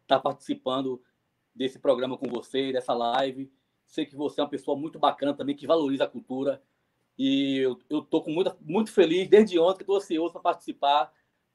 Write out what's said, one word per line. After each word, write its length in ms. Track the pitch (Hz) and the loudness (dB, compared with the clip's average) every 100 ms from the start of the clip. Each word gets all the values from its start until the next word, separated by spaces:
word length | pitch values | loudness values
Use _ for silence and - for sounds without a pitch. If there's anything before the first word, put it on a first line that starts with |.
| - | 0
tá 120 | 135 | 0
participando 840 | 143 - - 143 131 131 135 123 _ _ _ _ _ | 0 -6 -8 -6 -2 -2 -4 -8 _ _ _ _ _
desse 240 | 117 131 - | -6 -6 -2
programa 400 | 143 123 131 - | 0 2 0 -6
com 100 | 127 | -6
você, 420 | 120 - 131 135 | -8 -6 -4 -2
dessa 220 | 127 135 | -4 -2
live. 560 | 120 120 131 139 127 135 _ _ _ _ | -2 0 0 -2 -4 -12 _ _ _ _
Sei 180 | - | -8
que 100 | 151 | -8
você 240 | 135 143 147 | -6 -6 -4
é 40 | |
uma 60 | 143 | -4
pessoa 260 | 135 - 139 | -4 -4 -4
muito 220 | 156 156 | -6 0
bacana 340 | 143 139 139 | 0 2 -4
também, 220 | - 139 | -4 -6
que 100 | 143 | -4
valoriza 380 | 143 165 139 135 | 0 2 2 0
a 40 | 143 | -2
cultura. 540 | 117 110 131 139 127 _ _ _ _ _ - | -6 -10 -4 -4 -4 _ _ _ _ _ -4
E 400 | 135 139 139 135 | 0 0 0 0
eu, 220 | 131 123 - | -2 -2 -6
eu 120 | 151 | -6
tô 200 | - 160 | -2 -4
com 80 | 160 | -2
muita, 260 | 156 185 - | -2 -2 -4
muito 280 | 156 196 214 | -4 -2 0
feliz 360 | - 165 180 185 | 4 4 4 6
desde 300 | 214 214 170 | 6 6 4
ontem, 220 | 170 185 | 2 2
que 60 | |
tô 100 | 175 | 0
ansioso 360 | 196 - 160 165 | -2 -2 -4 -4
pra 100 | 175 | -2
participar. 680 | 175 170 - - 139 143 151 _ _ _ _ | -2 -2 -6 -2 2 2 0 _ _ _ _